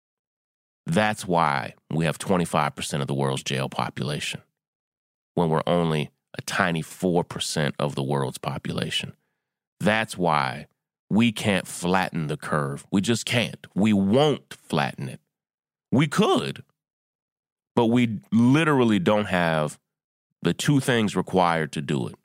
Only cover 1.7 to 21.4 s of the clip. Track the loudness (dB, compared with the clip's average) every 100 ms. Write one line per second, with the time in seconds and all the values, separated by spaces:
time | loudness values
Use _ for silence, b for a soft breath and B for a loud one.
1.7 | -14 -6 -2 -2 -2 0 0 2 0 0
2.7 | -4 -6 -4 -4 -2 -2 -2 -4 -4 -4
3.7 | -6 -6 -6 -8 -6 -8 -10 _ _ _
4.7 | _ _ _ _ _ _ -2 0 0 0
5.7 | 0 0 0 -4 _ _ -14 -6 -2 0
6.7 | -2 -6 -4 0 0 -2 -6 -6 -2 -2
7.7 | -2 -4 -4 -2 -2 -4 -6 -8 -8 -8
8.7 | -6 -4 -4 -6 -14 _ _ _ _ _
9.7 | _ 0 0 -2 -2 0 2 0 -6 -12
10.7 | _ _ _ _ 2 2 2 0 0 -2
11.7 | -6 0 0 0 -4 -6 -6 -4 -2 -2
12.7 | -8 -2 0 0 -2 0 -2 -2 -6 -8
13.7 | 0 2 4 4 4 4 0 -8 -20 -4
14.7 | -2 -2 -4 -12 -12 _ _ _ _ _
15.7 | _ _ 2 2 2 2 2 0 -8 -16
16.7 | _ _ _ _ _ _ _ _ _ _
17.7 | 2 4 4 2 -2 0 4 6 6 4
18.7 | 4 4 4 4 2 2 2 2 2 0
19.7 | -6 _ _ _ _ _ _ -2 0 2
20.7 | 2 2 2 0 -2 0 2